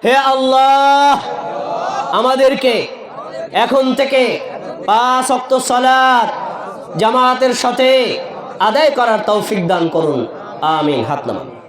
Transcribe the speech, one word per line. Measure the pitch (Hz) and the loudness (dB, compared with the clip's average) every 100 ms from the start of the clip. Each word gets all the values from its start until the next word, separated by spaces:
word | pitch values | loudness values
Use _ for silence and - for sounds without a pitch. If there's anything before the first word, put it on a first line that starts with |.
হে | - 269 | 2 2
আল্লাহ, | 269 269 262 262 269 277 277 277 285 277 - - - - - - - - - | 2 2 2 4 4 4 4 4 4 2 -2 -8 -8 -8 -6 -6 -6 -6 -4
আমাদেরকে | 196 247 262 262 277 254 220 139 - - - - - - | -2 0 2 2 2 0 0 -4 -10 -16 -16 -14 -12 -6
এখন | 185 240 269 262 | -2 2 2 2
থেকে | 254 269 262 240 151 - - - - 175 | 0 0 2 0 -2 -8 -12 -12 -10 0
পাঁচ | 214 254 254 247 | 2 2 0 0
ওয়াক্ত | 262 - 262 | -2 0 -2
সালাত | - 247 254 262 262 247 214 - - - - - - 160 | 0 0 4 4 4 4 2 -4 -8 -10 -12 -14 -12 0
জামাতের | 220 247 254 254 254 | 0 4 2 2 0
সাথে | 240 247 214 262 262 233 127 - - - - | 0 -2 2 4 4 2 -4 -8 -12 -14 -2
আদায় | 196 254 311 | 0 4 2
করার | 277 240 214 - | 2 0 0 0
তৌফিক | 214 - 208 170 | 0 0 -2 0
দান | 180 165 | 0 0
করুন, | 160 156 131 113 - - - | 0 0 -2 -4 -8 -14 -6
আমিন। | 151 160 151 135 | -2 0 0 -2
হাত | 113 147 - | -2 -4 -6
নামান। | 98 - - | -8 -10 -18